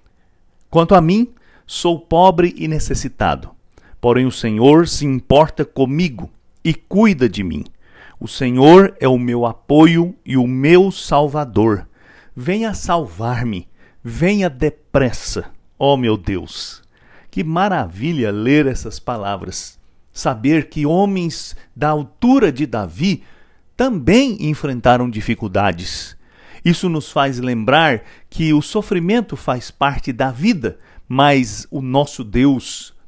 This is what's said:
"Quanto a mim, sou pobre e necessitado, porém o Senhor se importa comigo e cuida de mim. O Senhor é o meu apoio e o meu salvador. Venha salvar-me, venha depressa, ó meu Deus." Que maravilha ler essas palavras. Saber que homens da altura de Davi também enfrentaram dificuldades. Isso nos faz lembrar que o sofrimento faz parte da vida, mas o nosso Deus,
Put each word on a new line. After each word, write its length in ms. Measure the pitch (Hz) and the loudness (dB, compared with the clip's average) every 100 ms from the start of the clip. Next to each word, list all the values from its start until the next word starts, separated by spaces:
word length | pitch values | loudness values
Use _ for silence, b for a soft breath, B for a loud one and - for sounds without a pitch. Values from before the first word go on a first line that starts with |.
| _ _ _ _ _ _ _ | _ _ _ _ _ _ _
"Quanto 260 | 165 165 | 0 6
a 60 | 185 | 6
mim, 280 | 160 208 240 b b b | 6 2 0 b b b
sou 340 | - - 175 165 | -14 -4 -2 -2
pobre 540 | - 165 185 175 175 - | -2 4 4 4 0 -2
e 100 | 156 | -6
necessitado, 840 | 151 - 131 127 - 92 69 - - _ b b b | -4 -4 -4 -6 -4 -2 -2 -8 -20 _ b b b
porém 280 | 120 120 131 | 0 2 0
o 60 | |
Senhor 540 | - 113 107 135 160 165 | -2 -4 4 6 6 4
se 200 | - 143 | -2 -4
importa 580 | 127 - 139 156 - | -2 2 2 2 -2
comigo 640 | 143 135 131 147 175 104 76 _ _ _ | -6 -2 0 0 -2 -6 -16 _ _ _
e 120 | 165 | -4
cuida 520 | - - 190 220 151 120 | -4 -2 2 4 4 0
de 140 | 104 | -2
mim. 220 | 92 76 - b b b b b | -6 -8 -10 b b b b b
O 80 | - | -12
Senhor 640 | - 127 127 147 180 196 - | -6 -2 6 8 10 8 2
é 80 | 135 | 0
o 80 | 127 | 0
meu 300 | 123 120 117 | 0 -2 -2
apoio 680 | - - 147 165 165 175 - - | -4 2 6 6 6 0 -6 -4
e 100 | 131 | 0
o 100 | 123 | 0
meu 440 | 131 147 180 196 | 0 4 4 4
salvador. 1000 | - - 143 151 151 131 101 110 98 - b b b b 123 | -2 -2 0 0 -4 -2 0 0 0 -6 b b b b -10
Venha 380 | 131 208 220 | -6 -4 -4
salvar-me, 920 | 185 - 170 123 85 117 117 120 92 - b b b | -6 -4 -4 -4 -6 -6 -4 -4 -6 -10 b b b
venha 460 | 120 117 175 208 180 | -12 -2 0 0 -2
depressa, 960 | 123 151 - _ 139 123 - - 98 - - _ - | -2 -4 -4 _ 0 0 -2 -8 -10 -10 -16 _ -2
ó 180 | 139 139 | 0 2
meu 220 | 117 107 | 0 -2
Deus." 640 | 95 92 87 - - - b b b b b | -4 -6 -8 -12 -14 -18 b b b b b
Que 120 | 190 | -8
maravilha 880 | 160 170 202 165 90 92 151 156 107 | -4 -2 0 -2 -6 -6 -4 -2 -2
ler 360 | 104 120 147 135 | -2 2 2 2
essas 320 | - 113 - | -2 -8 -10
palavras. 800 | - 113 98 98 90 - - - _ _ _ | -8 -6 -6 -8 -8 -12 -14 -20 _ _ _
Saber 560 | - 156 113 135 160 - | -8 -6 -2 0 0 -2
que 160 | 156 | -4
homens 720 | 143 160 202 190 170 - - b b | 0 0 0 -2 -6 -8 -14 b b
da 140 | - 147 | -4 -2
altura 640 | 151 127 _ 240 269 185 | -2 -6 _ 2 4 2
de 140 | 127 143 | 0 -4
Davi 560 | 110 90 90 196 156 b b b b _ | -6 -6 -4 -4 -4 b b b b _
também 600 | - 262 185 123 226 269 - | -4 -2 -2 2 2 2 -2
enfrentaram 680 | 151 147 147 123 120 123 123 | -4 -4 -6 0 2 2 0
dificuldades. 1080 | 107 117 113 107 98 101 85 92 - - - b b b b | -4 -6 -4 -4 0 0 -2 -8 -12 -14 -20 b b b b
Isso 280 | 170 165 185 | 0 0 -2
nos 200 | 156 - | -4 -4
faz 280 | 151 139 123 | -2 -2 -2
lembrar 640 | 123 117 110 151 156 117 b b - | -4 -2 2 2 2 0 b b -12
que 240 | - 160 | -4 0
o 80 | 151 | 0
sofrimento 760 | - 214 208 185 170 240 208 143 | 0 -6 -4 -4 0 -2 -2 -8
faz 340 | - 123 - | -6 -6 -8
parte 420 | - 139 131 139 | -4 -2 -2 -4
da 180 | 120 131 | -4 -4
vida, 480 | 120 208 175 107 b b b - | -2 -2 -2 -4 b b b -4
mas 580 | 131 143 139 117 104 - | 2 4 4 0 -6 -10
o 120 | 147 | -10
nosso 400 | 131 139 147 - | -2 -2 -2 -6
Deus, 720 | 107 120 139 127 - - - - | -4 2 2 2 -4 -14 -16 -20